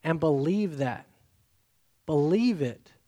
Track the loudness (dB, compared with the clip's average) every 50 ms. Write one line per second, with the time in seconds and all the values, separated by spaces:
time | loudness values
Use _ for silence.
0 | -4 -4 -2 0 2 2 2 2 2 0 0 0 -2 -2 -2 -4 -4 -4 -4 -6
1 | -12 _ _ _ _ _ _ _ _ _ _ _ _ _ _ _ _ _ _ _
2 | _ -2 0 0 2 2 2 2 2 2 0 0 -2 -4 -6 -8 _ _ _ _
3 | _